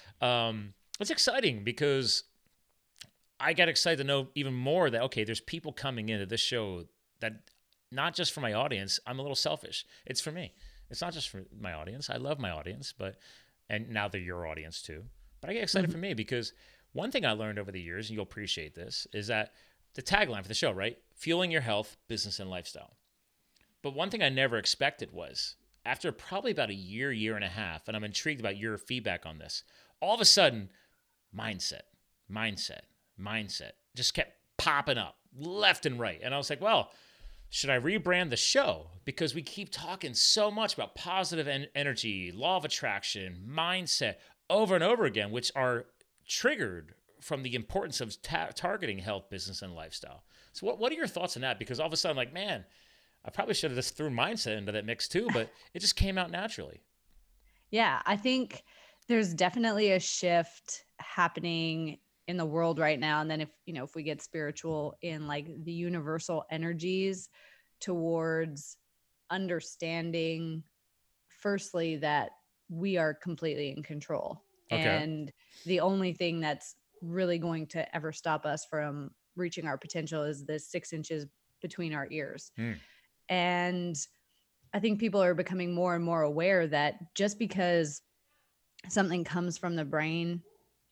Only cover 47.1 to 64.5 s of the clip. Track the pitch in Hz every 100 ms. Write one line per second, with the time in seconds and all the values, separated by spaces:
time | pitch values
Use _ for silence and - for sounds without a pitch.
47.1 | - - 143 131 120 107 196 190 - 113
48.1 | - - 165 165 - 180 208 156 98 95
49.1 | 101 - 95 95 92 95 82 80 - 69
50.1 | 67 _ - - - 202 208 240 320 269
51.1 | 170 185 - 131 113 - 151 156 160 175
52.1 | 135 123 170 202 131 92 _ _ _ _
53.1 | _ - - 247 196 156 123 - - 151
54.1 | 120 156 226 117 107 101 107 104 117 -
55.1 | 180 226 123 113 - - 170 - - 196
56.1 | 190 175 170 214 - 76 - _ _ _
57.1 | - _ _ _ _ - 214 214 131 -
58.1 | 202 247 262 247 - - - - _ -
59.1 | 233 196 160 180 233 226 208 208 185 -
60.1 | - 180 170 165 - - - - - -
61.1 | - 170 165 170 165 165 160 160 - _
62.1 | _ - 180 156 160 165 160 156 147 151
63.1 | 151 156 156 151 _ - 156 139 165 151
64.1 | 147 - 165 147